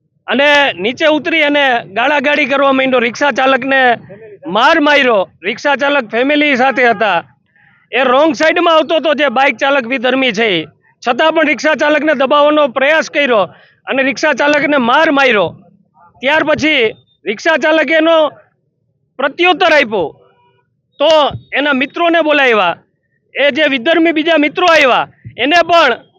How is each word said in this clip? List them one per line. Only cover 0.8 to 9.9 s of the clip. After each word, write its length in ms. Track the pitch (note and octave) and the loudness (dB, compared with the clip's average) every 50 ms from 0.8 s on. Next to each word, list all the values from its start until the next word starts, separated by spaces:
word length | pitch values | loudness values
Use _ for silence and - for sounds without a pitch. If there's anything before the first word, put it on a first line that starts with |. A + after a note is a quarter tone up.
| F#3 G#3+ C4 - E4 | -6 -6 -4 -2 0
ઉતરી 360 | D4+ D#4 D4+ - E4+ D#4+ D#4+ D4+ | 0 0 0 -2 -2 -2 0 0
અને 380 | D4 D4 D4 C#4+ C4+ B3 A#3 - | 0 0 0 0 0 0 -2 -4
ગાળાગાળી 600 | - F#3+ G#3 A#3 C#4 D4+ C#4+ B3 C#4+ D4 D4 D4 | -6 -6 -4 -2 0 0 0 0 0 0 0 -2
કરવા 260 | A#3 C#4 C#4 C#4+ C#4 C4+ | -2 0 0 0 0 0
માંડ્યો. 280 | C4 C4 C4 B3+ B3+ | 0 0 0 0 0
રિક્ષા 300 | A#3 A#3+ A3+ - D4 C#4+ | 0 -2 -2 -2 -2 -2
ચાલકને 680 | B3+ A#3+ C4 C4+ C4+ C4 B3 C4+ C4+ C4+ C4 B3 A#3 - - - F#3+ G#3 A3 A3 - - - | 0 0 0 0 0 0 -2 -2 0 2 2 2 0 -2 -4 -16 -20 -20 -20 -20 -20 -16 -12
માર 340 | D#3 F3+ G#3+ B3 D4 E4 E4 | -6 -2 0 2 2 2 2
માર્યો. 480 | D4 D4 D4 C#4+ C#4 B3+ A#3 G3+ F3+ - _ _ - | 2 2 2 2 2 2 0 0 -2 -4 _ _ -10
રિક્ષા 340 | F#3 A#3 G3+ - C#4+ C#4+ | -8 -8 -4 -2 -2 -2
ચાલક 280 | A#3+ C#4+ C#4 C#4+ C#4+ B3 | 0 0 -2 -2 -2 -4
ફેમિલી 520 | G3+ - A3+ B3+ C#4 D4 D4 D4 D4 C#4 | -4 -4 -4 -2 0 0 0 2 0 2
સાથે 340 | A3+ B3 C4+ C4+ C#4+ B3 A#3+ | 2 0 0 2 2 2 2
હતા. 340 | A#3 G3 A3+ G#3 F#3 E3 - - _ _ _ _ _ _ _ _ _ _ _ _ - | 2 0 0 0 -2 -2 -4 -6 _ _ _ _ _ _ _ _ _ _ _ _ -4
એ 100 | A#3 C4+ | -2 0
રોંગ 300 | C4 B3 C4 D4+ E4 C#4+ | 2 2 2 2 2 0
સાઈડમાં 400 | G3+ D#4 D#4+ E4 E4+ E4+ E4+ E4 | 0 0 0 0 2 0 2 2
આવતો 220 | D#4 D#4+ B3+ E4+ | 2 2 0 -2
હતો 180 | D#4 C4 E4 D4 | -2 0 -2 -2
જે 140 | B3 D4+ C#4+ | 0 -2 -2
બાઇક 280 | A3 B3 C4+ C#4 B3 | 0 0 0 0 0
ચાલક 300 | G#3+ C#4+ C#4 C#4+ C#4+ A#3+ | -2 -2 -2 0 -2 -2
વિધર્મી 460 | A3+ | -4